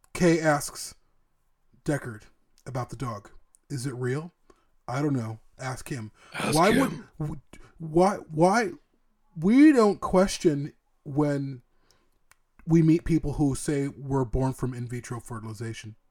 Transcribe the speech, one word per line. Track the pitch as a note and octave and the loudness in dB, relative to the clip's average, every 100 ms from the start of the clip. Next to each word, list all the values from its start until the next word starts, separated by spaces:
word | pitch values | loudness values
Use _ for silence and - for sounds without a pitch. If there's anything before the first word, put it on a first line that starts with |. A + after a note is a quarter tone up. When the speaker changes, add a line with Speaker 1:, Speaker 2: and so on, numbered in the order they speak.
| _ | _
Speaker 1:
Kay | - F3 E3 | 0 2 4
asks | D#3+ C#3+ - - - - _ _ _ _ _ _ _ _ | 2 0 -2 -12 -16 -18 _ _ _ _ _ _ _ _
Deckard | - C#3+ B2+ G#2 - _ _ _ - | -4 -4 -6 -14 -18 _ _ _ -12
about | B2+ - | -10 -10
the | A#2 | -10
dog. | C3 G#2 - - _ _ - | -10 -10 -14 -20 _ _ -12
"Is | C#3 C3+ | -10 -8
it | |
real?" | B2 B2 C3+ E3+ _ _ _ _ _ - | -6 -4 -4 -8 _ _ _ _ _ -8
"I | C3 | -4
don't | D3+ | -2
know." | C3 A2 A2+ _ - | -2 -4 -10 _ -12
Ask | B2+ B2 - | -10 -10 -10
him. | C3+ G#2+ _ - | -10 -12 _ -14
Speaker 2:
Ask | - G#2+ D3+ | -6 0 4
Speaker 1:
Why | F#3 | 4
Speaker 2:
him. | A#3+ C4+ - - - | 4 0 -4 -14 -8
Speaker 1:
would, | D3+ | -8
w-, | - - - - - | -8 -16 -20 -20 -16
why, | D#3+ D#3+ F#3 G3+ - | -2 2 4 2 -6
why, | D#3 F3+ A3 G3+ - _ _ _ _ _ E3 | 2 4 4 0 -6 _ _ _ _ _ -2
we | F3+ B3+ D#4 | 4 8 8
don't | C4 G#3 E3+ | 8 4 2
question | - F#3 F#3+ - F3 C#3+ D3 - _ _ | 0 2 2 2 2 2 -4 -12 _ _
when | D3+ C#3 D3 C#3+ C#3 B2+ _ _ _ _ _ _ _ _ _ _ - | -6 0 0 0 -4 -10 _ _ _ _ _ _ _ _ _ _ 2
we | E3 | 4
meet | D#3+ E3 - | 6 4 2
people | D#3+ D3 | 0 0
who | C#3 C#3+ B2+ | -2 -2 -2
say | - C#3+ C#3 | -4 -4 -4
we're | - C#3 C3+ A#2+ | -8 -4 -2 -2
born | C3 C3 | -2 -2
from | B2+ B2+ | -2 -6
in | B2 A#2+ | -6 -8
vitro | B2 - A#2 | -10 -10 -12
fertilization. | - A#2 A2 G#2+ A2+ A2 G#2+ G#2+ _ | -10 -12 -12 -10 -10 -10 -14 -18 _